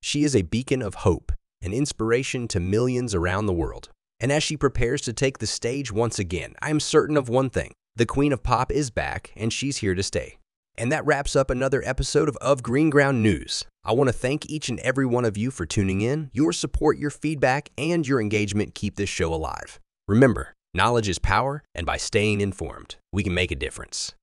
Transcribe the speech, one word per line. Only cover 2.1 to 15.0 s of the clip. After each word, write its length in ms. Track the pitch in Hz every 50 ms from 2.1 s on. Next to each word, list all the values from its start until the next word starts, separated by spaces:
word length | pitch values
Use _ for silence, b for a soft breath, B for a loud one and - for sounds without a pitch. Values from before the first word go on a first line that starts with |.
| 117 127 135 - - 127 120 113
to 100 | - 98
millions 560 | 85 90 98 110 123 127 127 123 123 120 104
around 320 | 87 80 90 90 98 107
the 60 | 104
world. 380 | 92 85 78 - - - - - - _ _ _ _ _
And 140 | - 131
as 100 | 139 151
she 140 | 147 - 156
prepares 460 | 143 - 135 - - 127 117 135 143
to 100 | - -
take 260 | 110 - 143 135 135 -
the 80 | 113
stage 460 | 107 - - - 117 127 143 143 117
once 260 | 104 107 117 113 - -
again, 360 | 101 85 90 85 - - - -
I 100 | - 143
am 100 | 156 151
certain 360 | - - - 156 - - 151
of 120 | 147 131 120
one 220 | 113 127 135 131
thing. 200 | - 90 - - - _ _ _ _
The 120 | - 117
Queen 260 | - - 135 143 147
of 100 | 139 120
Pop 300 | - - 123 113 131 -
is 180 | - 139 151 127
back, 400 | - - 69 69 - - - - -
and 160 | - 104 113
she's 240 | - - 131 139 139
here 180 | - - 98 92
to 80 | 90
stay. 360 | 98 - - 87 - - - _ _ _ _ _ _ _ _ -
And 120 | 117 120
that 140 | 151 151 -
wraps 320 | 143 147 139 147 - -
up 140 | 143 135 -
another 320 | 131 123 131 135 139 135 -
episode 460 | - 131 - 131 - - 147 156 151
of, 60 | 117 -
of 240 | - 127 143 131
Green 260 | 117 113 117 139 156 160
Ground 340 | 135 143 139 139 139 120
News. 440 | 110 110 92 73 - - - - - - _ _ _
I 80 | -
want 160 | 110 123 139 127
to 40 |
thank 360 | - - - 127 139 151 - -
each 220 | 151 156 - -
and 100 | 120 -
every 240 | - 127 127 135